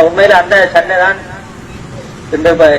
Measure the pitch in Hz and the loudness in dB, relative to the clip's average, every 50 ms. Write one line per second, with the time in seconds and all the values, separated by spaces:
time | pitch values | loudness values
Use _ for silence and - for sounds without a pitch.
0 | 165 165 170 185 196 202 196 180 175 180 202 196 185 180 - 170 165 180 190 180 | 4 4 4 2 4 4 4 4 2 2 2 2 2 2 2 0 0 0 0 0
1 | 180 185 196 196 - - - - - - - - - - - - - - - - | 0 0 -2 -4 -8 -14 -16 -16 -16 -18 -18 -18 -18 -18 -18 -18 -16 -16 -16 -16
2 | - - - - - - 156 147 160 170 165 165 160 151 147 | -16 -16 -18 -18 -10 -8 -6 -2 0 0 4 4 4 4 4